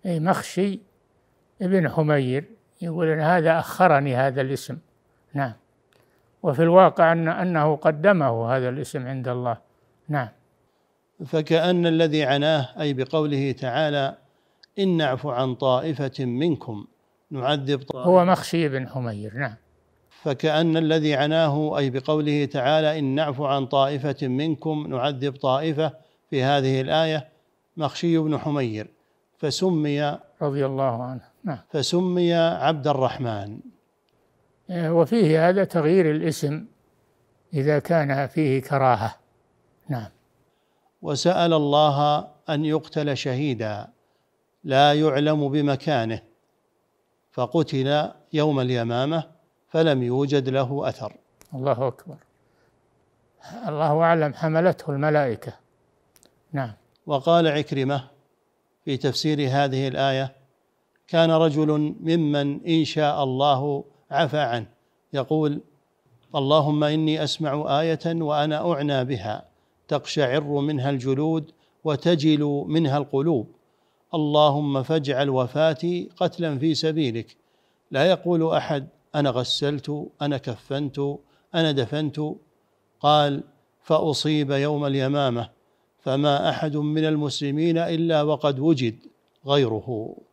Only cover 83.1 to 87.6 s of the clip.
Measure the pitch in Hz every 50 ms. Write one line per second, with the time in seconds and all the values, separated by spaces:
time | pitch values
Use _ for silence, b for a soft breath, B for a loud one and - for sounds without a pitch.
83.1 | 151 151 147 143 139 139 - - _ _ _ _ _ _ _ - 160 156 - 160
84.1 | 143 - - 151 156 151 147 135 143 135 139 147 151 143 147 139 139 139 131 131
85.1 | 143 147 143 131 117 120 113 - _ _ _ _ _ _ _ _ _ _ _ -
86.1 | 131 139 147 147 143 143 - 165 135 - 165 151 143 151 147 151 151 156 156 156
87.1 | 156 147 147 143 127 - 147 143 139 151